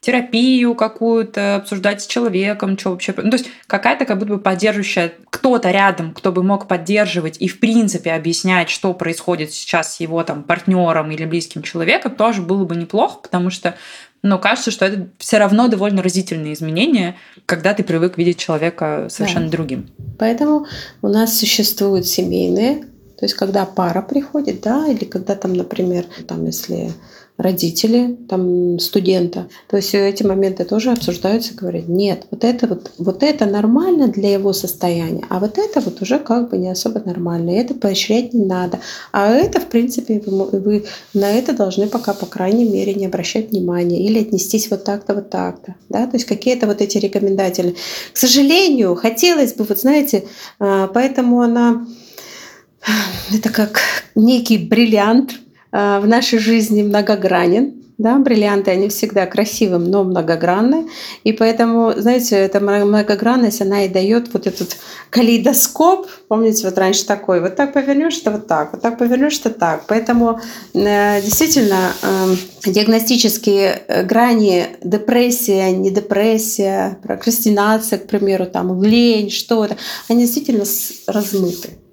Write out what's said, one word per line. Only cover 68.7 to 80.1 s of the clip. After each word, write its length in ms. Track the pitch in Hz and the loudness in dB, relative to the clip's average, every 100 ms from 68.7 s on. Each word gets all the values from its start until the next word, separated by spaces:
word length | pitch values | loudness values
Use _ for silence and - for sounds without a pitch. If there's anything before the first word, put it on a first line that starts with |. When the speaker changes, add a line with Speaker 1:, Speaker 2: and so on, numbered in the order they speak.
Speaker 2:
вот 80 | - | -4
так 160 | 233 233 | -6 -2
повернешь, 380 | 240 254 294 302 | 0 2 0 0
то 100 | 233 | -4
так. 340 | 220 170 156 - | -2 -2 -2 -2
Поэтому, 520 | 220 233 240 233 233 - - - | -2 2 2 2 0 -8 -16 -6
э, 480 | - 202 202 208 202 | -2 2 2 2 0
действительно, 720 | 202 208 311 294 214 190 180 - | 0 0 2 4 4 2 0 -2
эм, 340 | 202 190 190 185 185 - - | -2 0 2 0 -2 -6 0
диагностические, 1160 | 196 220 226 220 247 226 220 - 196 190 - - | 2 4 2 2 2 2 0 2 2 2 -2 -2
э, 160 | - | -2
грани 640 | 185 220 240 233 208 180 - - | 2 4 4 4 4 4 0 -6
депрессия, 880 | 175 208 214 240 247 240 - 196 190 | -2 -2 2 2 2 0 0 2 2
не 200 | 185 190 | 2 2
депрессия, 1080 | 190 202 196 220 220 220 - 196 196 190 190 | 0 0 2 2 2 0 -2 -2 0 -4 -6
прокрастинация, 960 | - 196 - 233 220 202 208 220 220 190 | -8 -4 -2 0 0 2 2 2 0 -4
к 80 | - | -2
примеру, 380 | 208 202 190 185 | 0 0 0 -2
там, 360 | 180 180 185 | -2 -2 2
лень, 460 | 208 233 240 220 208 | 4 6 4 4 0
что-то, 440 | - - 233 208 214 - - | -6 -2 0 0 -4 -10 -14
они 120 | - | -2